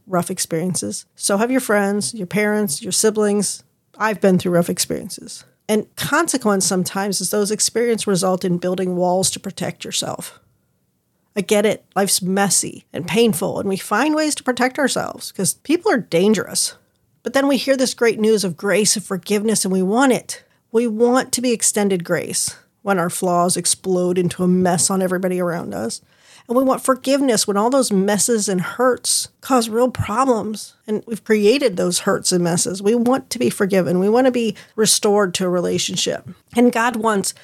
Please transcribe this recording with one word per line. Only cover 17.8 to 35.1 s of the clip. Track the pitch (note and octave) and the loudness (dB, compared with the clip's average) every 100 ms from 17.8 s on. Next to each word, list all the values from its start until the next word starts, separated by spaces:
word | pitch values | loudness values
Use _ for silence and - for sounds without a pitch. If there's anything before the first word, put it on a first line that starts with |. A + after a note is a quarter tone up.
| B3+ | 0
great | - A#3 G#3+ | 0 0 2
news | G#3+ A3 | 2 2
of | F#3+ D#3 | 0 -4
grace | G3+ F#3+ G#3+ - | 0 2 2 0
and | - | -2
forgiveness, | F#3+ - G3+ G#3+ G#3+ | -6 -2 -2 0 0
and | F#3+ | 0
we | F#3+ | 0
want | F#3 A3 C#4 | 2 2 4
it. | A3 - - - _ _ | 2 -2 -14 -16 _ _
We | A3+ A#3+ | -2 0
want | G#3+ A#3+ B3+ - | 2 2 2 0
to | - | -2
be | B3 | -2
extended | A3+ - - G3+ F#3+ | 0 0 0 0 0
grace | E3+ E3 - - - - _ _ | -2 -4 -2 -6 -6 -8 _ _
when | G3+ G3 | -2 0
our | F3 | 0
flaws | - F#3 F3 F3 F3+ | -2 0 2 2 0
explode | F3 - F#3+ F3+ F3+ F3+ | -2 -4 -2 0 0 0
into | F3 - | 0 0
a | F3+ | 2
mess | F3+ F#3 F3 - | 4 2 2 0
on | F#3+ | 0
everybody | F#3 F3+ F#3 F3+ | 0 -2 -2 -2
around | F3 E3+ - | -2 -4 -6
us. | F#3+ A3+ - _ _ _ - - | -8 -8 -10 _ _ _ -16 -4
And | A#3+ | 0
we | |
want | C4+ B3+ | 2 2
forgiveness | - B3+ - C#4 C4+ G#3+ - | 0 -2 0 2 2 2 2
when | G3+ | 0
all | A3 | 2
those | C#4 B3 | 2 2
messes | G3 G3 G#3 - A#3 G#3 | 2 2 2 2 0 0
and | F#3 | -2
hurts | E3 - B3+ A#3+ - - - _ | -2 0 0 0 -2 -4 -4 _
cause | - C4 A3+ | -2 0 0
real | A3 B3 | 0 0
problems. | - - G#3+ C4+ A3+ E3+ G#3+ - - - | 0 -4 0 2 2 -2 -8 -12 -14 -6
And | G#3+ - | -6 -4
we've | A#3 | -6
created | - G#3+ G3+ C#4 C#4 F3+ | 0 4 6 4 2 0
those | F3+ F3 | -2 0
hurts | - F#3+ - | 0 0 2
and | F3+ | 0
messes. | F3 E3+ - F#3+ | 2 0 -2 -2
We | G3+ A#3+ | 2 2
want | A#3 C4 - | 2 0 -2
to | A#3 | -2
be | A#3+ | -2
forgiven. | - G3+ F#3+ F3 F3+ | 0 0 2 2 2
We | G3 | 2
want | A3+ C4 | 4 4
to | |
be | B3 A#3 - - - | 2 0 -4 -8 -2
restored | A3 - A3 | 0 2 2